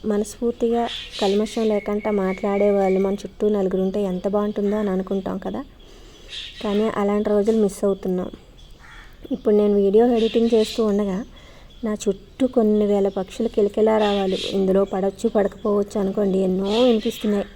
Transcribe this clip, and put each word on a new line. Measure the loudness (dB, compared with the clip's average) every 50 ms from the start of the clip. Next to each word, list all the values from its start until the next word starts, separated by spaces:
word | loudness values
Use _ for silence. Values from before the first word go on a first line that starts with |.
| -2
మనస్ఫూర్తిగా | -2 -2 -2 -2 -4 -6 -4 -4 -4 -2 0 -2 0 0 -2 -2 -4 -6 -12 -14 -14 -6 -2
కల్మషం | 0 0 2 0 0 -2 -2 -2 0 0
లేకుండా | 0 0 -2 -2 -4 -2 -2 -2
మాట్లాడే | -2 0 0 -2 -2 -2 -2 -2 0 2 2 2
వాళ్ళు | 4 4 2 2 2 2
మన | 2 0 -2
చుట్టూ | -4 -6 -14 -6 -2 0 0
నలుగురు | 2 2 0 0 0 0
ఉంటే | 0 0 -2 -2
ఎంత | -2 -2 -4 -4 -4 -2
బాగుంటుందో | -2 0 -2 -2 -2 -2 -2 0 0
అని | 0 0 0
అనుకుంటాం | -2 -2 -2 -2 -4 -4 -4 -4 -6 -6
కదా. | -6 -8 -8 -8 -10 -12 -18 -20 -20 -20 -20 -20 -20 -20 -20 -20 -20 -16 -16 -14 -14 -16 -14 -8
కానీ | -4 -2 0 0 0 0 0
అలాంటి | 0 0 0 0 0 0 2
రోజులు | 2 2 2 2 2 2
మిస్ | 2 0 0 0 0
అవుతున్నాం. | -2 -2 -2 -2 -4 -2 -2 -4 -6 -10 -16 -20 -20 -20 -20 -20 -20 -20 -20 -20 -20 -20 -20 -20 -20 -20 -20 -8 -8
ఇప్పుడు | -8 -4 0 2 2
నేను | 4 4 4 4
వీడియో | 4 2 4 6 6 6
ఎడిటింగ్ | 6 4 2 2 2 2 2 2 4 4
చేస్తూ | 2 2 0 0 -2 0
ఉండగా | 0 0 0 0 -2 -4 -4 -6 -10 -14 -20 -20 -20 -20 -20 -20 -20 -14 -8 -6
నా | -6 -4 -2 -2 -2
చుట్టూ | -2 -2 -8 -20 -4 -2 -2
కొన్ని | 0 2 2 4 4 4 2 2
వేల | 2 2 2 2 0
పక్షులు | 0 -4 -6 -6 -4 -4 -4 -2
కిలకిలా | 0 0 0 0 2 2 2 4 4 2
రావాలి. | 2 2 0 0 0 0 -2 -2 -4 -4
ఇందులో | -2 0 2 2 4 2 2
పడొచ్చు, | 0 0 -2 -2 -2 -2 -2 -4 0
పడకపోవచ్చు | 0 2 0 0 -2 -4 -2 0 0 0 -2 -2 -2 -2
అనుకోండి, | -2 -2 0 0 0 0 0 0
ఎన్నో | 0 0 0 0 -2 0 2 4
వినిపిస్తున్నాయి. | 4 4 4 2 0 -4 -6 -2 -2 0 0 0 -2 -6 -12